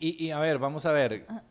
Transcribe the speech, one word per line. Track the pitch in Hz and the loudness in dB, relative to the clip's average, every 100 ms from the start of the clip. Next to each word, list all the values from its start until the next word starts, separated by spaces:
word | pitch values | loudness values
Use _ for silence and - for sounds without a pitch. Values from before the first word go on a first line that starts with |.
y, | 160 165 | -4 -2
y, | 160 | -4
y, | |
a | 151 | 0
ver, | 160 143 | 0 2
vamos | 139 151 160 | 0 -2 2
a | |
ver. | 151 123 107 - 226 - | 4 4 0 -8 -12 -14